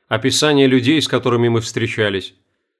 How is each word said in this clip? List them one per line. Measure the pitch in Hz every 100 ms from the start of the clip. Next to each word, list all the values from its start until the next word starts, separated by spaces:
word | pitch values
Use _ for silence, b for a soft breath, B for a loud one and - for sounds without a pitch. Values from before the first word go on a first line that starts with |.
| _
описание | 110 131 - 151 143 135
людей, | 127 117 156
с | -
которыми | 131 131 120 117
мы | 117
встречались. | 113 - 117 - 104 95 - - _ _ _